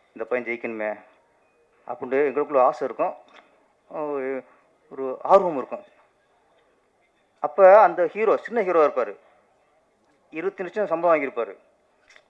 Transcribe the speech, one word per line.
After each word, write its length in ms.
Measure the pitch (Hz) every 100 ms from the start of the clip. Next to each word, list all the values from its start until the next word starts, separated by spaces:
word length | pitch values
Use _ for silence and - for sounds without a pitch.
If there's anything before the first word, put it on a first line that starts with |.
| _
இந்த 180 | 110 113
பையன் 180 | 123 113
ஜெயிக்கணுமே" 420 | 117 120 110 107 107 - _ _ _ _ _ _ _ -
அப்படின்ட்டு 320 | 123 127 135 147
எங்களுக்குள்ள 320 | 127 143 139
ஆசை 280 | 131 - 127
இருக்கும், 280 | 113 170 - - - _ _ _ _ -
ஒரு, 540 | 165 151 139 131 131 127 _ _ _ _
ஒரு 300 | 135 131 131
ஆர்வம் 360 | 139 196 185 143
இருக்கும். 260 | - 117 - _ _ _ _ _ _ _ _ _ _ _ _ _ _ _
அப்ப 420 | 147 - 185 208
அந்த 260 | 180 165 165
ஹீரோ, 300 | 202 214 139
சின்ன 240 | - 233
ஹீரோவா 240 | 185 165 147
இருப்பாரு, 320 | 127 107 95 _ _ _ _ _ _ _ _ _ _ _
இருபத்தஞ்சு 300 | 156 185 196
லட்சம் 260 | 175 214 202
சம்பளம் 340 | 165 170 156
வாங்கியிருப்பாரு. 360 | 135 117 104 - _ _ _ _ _ _